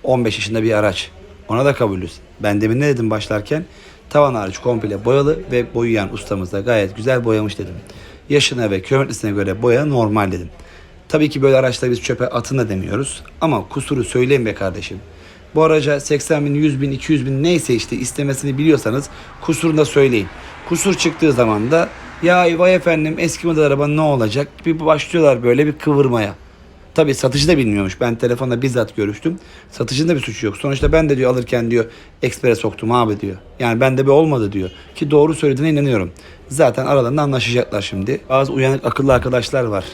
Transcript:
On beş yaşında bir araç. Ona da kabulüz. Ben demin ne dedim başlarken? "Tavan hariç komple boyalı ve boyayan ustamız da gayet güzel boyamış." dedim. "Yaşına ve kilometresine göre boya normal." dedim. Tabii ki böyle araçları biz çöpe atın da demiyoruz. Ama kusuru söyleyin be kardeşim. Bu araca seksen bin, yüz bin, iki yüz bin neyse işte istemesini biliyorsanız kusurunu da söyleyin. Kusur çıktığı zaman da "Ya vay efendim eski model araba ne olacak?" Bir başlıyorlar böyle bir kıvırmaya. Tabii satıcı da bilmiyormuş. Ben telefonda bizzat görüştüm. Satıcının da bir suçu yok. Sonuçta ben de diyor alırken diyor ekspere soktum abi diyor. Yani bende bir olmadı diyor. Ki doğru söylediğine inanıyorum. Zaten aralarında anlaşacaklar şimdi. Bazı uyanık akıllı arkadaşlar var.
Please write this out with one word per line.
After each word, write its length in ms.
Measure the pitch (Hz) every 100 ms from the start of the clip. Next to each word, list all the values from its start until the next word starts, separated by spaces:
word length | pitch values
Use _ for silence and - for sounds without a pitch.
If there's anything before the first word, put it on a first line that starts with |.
On 220 | - 127 113
beş 120 | 98
yaşında 260 | 107 110
bir 100 | 113
araç. 380 | 104 104 90 - - - - -
Ona 180 | 113 139
da 80 |
kabulüz. 400 | 127 113 95 87 - - -
Ben 220 | 104 101
demin 180 | 107 120
ne 80 | 147
dedim 220 | 123 113
başlarken? 560 | 107 - 107 104 151 180 - - - -
"Tavan 260 | 147 143 120
hariç 220 | 95 95
komple 480 | 123 113 104 98 113
boyalı 340 | 135 139 156 -
ve 220 | 123 113
boyayan 400 | 117 117 110 95
ustamız 380 | 110 - 101 90
da 80 | 101
gayet 360 | 110 113 95 104
güzel 300 | 117 127 117
boyamış." 340 | 110 107 98
dedim. 140 | 95 87 - - - - -
"Yaşına 420 | 143 - 127 110
ve 100 | 95
kilometresine 500 | - 135 139 113 110
göre 300 | 101 98 95
boya 240 | 120 120 151
normal." 460 | 131 107 107 98
dedim. 180 | 92 85 - - - - - -
Tabii 200 | 156 151
ki 120 | 143
böyle 160 | 135 131
araçları 340 | 131 123 127
biz 100 | 120
çöpe 260 | - 123 127
atın 300 | 123 - 135
da 120 | 110
demiyoruz. 540 | 95 90 104 139 - - -
Ama 280 | 160 117 -
kusuru 340 | 143 - 139
söyleyin 420 | 117 123 127 139 110
be 80 |
kardeşim. 440 | 98 98 95 92 92 - - - - - 151
Bu 80 |
araca 360 | 160 156 143 143
seksen 460 | - 147 - 156 147
bin, 80 | 143
yüz 260 | 151 135
bin, 100 | 139
iki 220 | 131 -
yüz 120 | 151 127
bin 180 | 135
neyse 300 | 160 170 -
işte 220 | 117 - 156
istemesini 600 | 127 - 139 135 143 135
biliyorsanız 520 | 156 147 110 131 143 - - -
kusurunu 360 | - 160 170 156
da 80 | 135
söyleyin. 420 | 143 139 117 90 - - - -
Kusur 240 | 170 202
çıktığı 380 | 180 165 - 160
zaman 400 | 123 113 107 117
da 180 | 160 - - - -
"Ya 360 | 170 180 175 165
vay 160 | 180 185
efendim 400 | 175 160 156 165
eski 300 | 165 - 170
model 160 | 156
araba 240 | 151 139 147
ne 140 | 151
olacak?" 460 | 156 139 110 120 143 - 165
Bir 200 | 160 156
başlıyorlar 580 | 151 - 170 147 123
böyle 240 | 120 123 151
bir 60 |
kıvırmaya. 640 | 147 - 139 135 117 101 95 - - - - - -
Tabii 200 | 151 131
satıcı 320 | 131 139 147
da 100 | 160
bilmiyormuş. 440 | 117 101 98 -
Ben 140 | 120 117
telefonda 460 | 123 120 131 120
bizzat 340 | 135 120 110 -
görüştüm. 440 | 101 104 160 185 - - -
Satıcının 380 | - 113 127 160
da 60 | 156
bir 40 |
suçu 240 | - 107 107
yok. 120 | 98
Sonuçta 340 | 143 139 147
ben 180 | 160 156
de 80 | 135
diyor 140 | 127
alırken 400 | 123 120 123 117
diyor 140 | 117 113 - - -
ekspere 320 | 127 - 127 113
soktum 360 | 110 - 113
abi 300 | 123 113 101
diyor. 140 | 98 95 - -
Yani 220 | 120 113
bende 240 | 135 131 135
bir 60 |
olmadı 400 | 139 160 135 104
diyor. 180 | 101 92 - - -
Ki 160 | 147
doğru 220 | 147 156
söylediğine 380 | 156 147 131 160
inanıyorum. 400 | 147 143 113 87 - - - -
Zaten 360 | 135 139 113 131
aralarında 360 | 143 120 147
anlaşacaklar 600 | - 135 120 123 - 104
şimdi. 400 | 98 95 101 143 -
Bazı 240 | 131 139
uyanık 320 | 131 131 135 120
akıllı 280 | - 135
arkadaşlar 500 | 127 123 123 117 135
var. 220 | 117 98 -